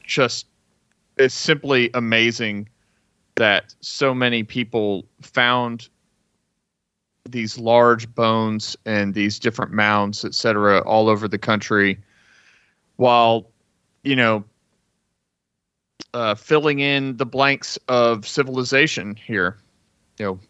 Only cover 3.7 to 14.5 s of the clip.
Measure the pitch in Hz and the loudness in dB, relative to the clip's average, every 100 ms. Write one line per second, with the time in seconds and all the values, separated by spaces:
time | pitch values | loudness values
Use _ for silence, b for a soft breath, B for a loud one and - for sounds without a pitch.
3.7 | - - - 135 127 123 117 107 127 117 | -14 -12 -4 -2 0 -2 -2 -4 -8 -4
4.7 | 117 104 95 - _ - 127 123 123 120 | -2 -2 -4 -8 _ -8 0 2 2 -2
5.7 | 117 - _ _ _ _ _ _ _ _ | -8 -14 _ _ _ _ _ _ _ _
6.7 | _ _ _ _ _ - 123 110 - 113 | _ _ _ _ _ -12 -8 -8 -4 4
7.7 | 120 120 117 113 117 113 113 110 110 - | 6 6 4 -2 -2 0 2 0 -4 -8
8.7 | - 113 104 98 101 104 104 120 - 110 | -10 -4 -2 0 -2 -4 -2 -4 -4 -6
9.7 | 107 104 104 101 104 107 - 117 104 104 | 0 2 2 0 -4 -8 -4 0 2 4
10.7 | 95 - 110 110 104 107 101 - 107 - | 4 4 2 4 2 -2 -6 -2 -2 0
11.7 | 107 98 95 b b b b b b b | 2 2 0 b b b b b b b
12.7 | b _ - 123 120 117 113 - _ _ | b _ 0 4 6 4 2 -2 _ _
13.7 | _ _ _ 135 131 117 107 104 | _ _ _ -2 2 2 0 -4